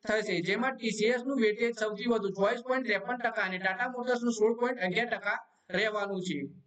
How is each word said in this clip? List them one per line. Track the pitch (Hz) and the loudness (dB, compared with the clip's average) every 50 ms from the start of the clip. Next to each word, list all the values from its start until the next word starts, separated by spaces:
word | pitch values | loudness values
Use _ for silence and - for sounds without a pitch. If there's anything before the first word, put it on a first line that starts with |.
| _ - | _ 2
થશે, | 214 220 208 202 185 170 165 175 | 2 2 2 2 0 0 2 0
જેમાં | 196 220 240 262 262 | 0 2 0 -2 -2
ટી | - - 233 185 208 | -2 -4 -4 0 2
સી | 208 226 247 | 2 2 2
એસ | 240 233 269 | 2 0 -2
નું | 277 247 220 214 | 0 4 4 2
વેટેજ | 208 220 233 233 233 - | 4 2 0 0 0 0
સૌથી | 220 214 214 190 233 240 233 | -2 -2 -2 -2 0 2 2
વધુ | 220 202 196 185 190 | 2 2 -2 0 2
ચોવીસ | 196 202 240 233 233 254 | 2 2 2 0 0 0
પોઇન્ટ | 254 262 262 226 | 0 0 2 0
ત્રેપન | 208 190 - 233 247 247 240 | -2 -2 0 -4 -6 -2 -2
ટકા | 240 214 214 202 190 | -2 -2 0 -2 -2
અને | 190 185 | -2 -2
Tata | 185 190 190 185 240 262 247 247 | -2 -2 -2 0 -4 -4 -4 -6
મોટર્સનું | 240 247 247 240 233 240 226 214 | 0 0 0 0 2 -2 2 4
સોળ | 214 226 240 233 | 4 4 4 2
પોઇન્ટ | 240 247 262 247 185 185 | 0 0 0 0 -2 0
અગિયાર | 175 208 240 240 226 | 0 0 0 0 -2
ટકા | 196 196 202 214 240 - _ _ _ _ _ 180 185 | -4 -2 -2 -2 -2 -6 _ _ _ _ _ -2 0
રહેવાનું | 214 220 208 208 202 196 196 190 180 180 | 0 0 0 -2 -2 -2 -4 -4 -4 -4
છે. | 156 147 135 - - - - | -4 -4 -6 -8 -12 -16 -20